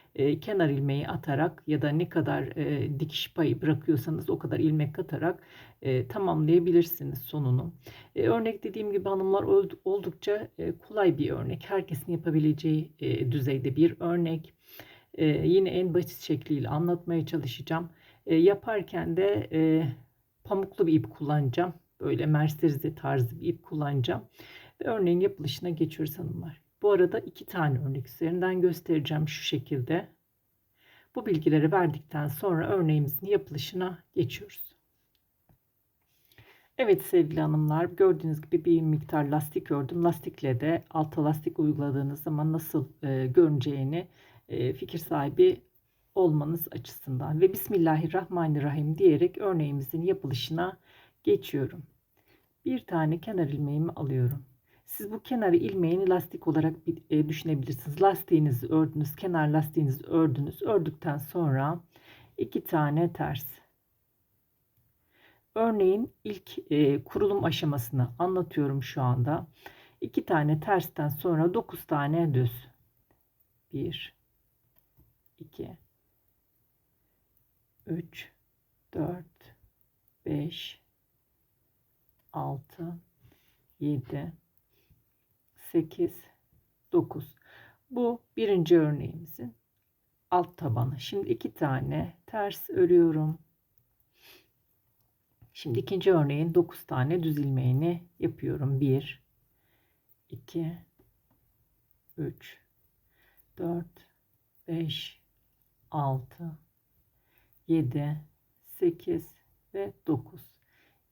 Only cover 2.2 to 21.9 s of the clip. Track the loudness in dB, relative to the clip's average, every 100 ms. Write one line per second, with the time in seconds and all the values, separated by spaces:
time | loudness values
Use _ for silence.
2.2 | -2 -2 -4 -4 -4 -2 -4 -4 -6 -6
3.2 | -8 -2 0 2 0 0 0 0 0 -4
4.2 | -4 -4 -2 0 2 2 0 -4 -6 -2
5.2 | -4 -4 -12 -20 -20 _ -2 -2 -2 -2
6.2 | 0 2 4 4 6 4 4 -2 -8 -10
7.2 | -8 -4 0 0 0 -12 -20 -20 -12 -2
8.2 | 2 2 0 -4 -8 -6 -4 -2 -2 -2
9.2 | 0 0 4 4 2 -4 -4 -2 -4 -8
10.2 | -4 -4 -4 -8 -8 -8 -8 2 2 4
11.2 | -2 -2 -6 -8 -4 -4 -4 -8 -6 -4
12.2 | 0 2 2 0 0 -2 -2 -8 -4 -2
13.2 | 0 -2 -2 -2 -2 4 2 2 -2 0
14.2 | 0 -2 -8 _ _ -20 -20 -20 _ 0
15.2 | 2 4 4 4 4 0 2 0 -2 -10
16.2 | -4 -4 -2 -2 0 0 0 0 0 -2
17.2 | 0 -4 -4 -8 -4 -4 -4 -12 _ _
18.2 | 2 6 6 6 -2 -4 -4 -6 -2 0
19.2 | 2 0 -2 2 4 4 2 -4 -16 _
20.2 | _ _ -4 -4 -4 0 4 4 2 -8
21.2 | -2 0 0 0 -2 -4 _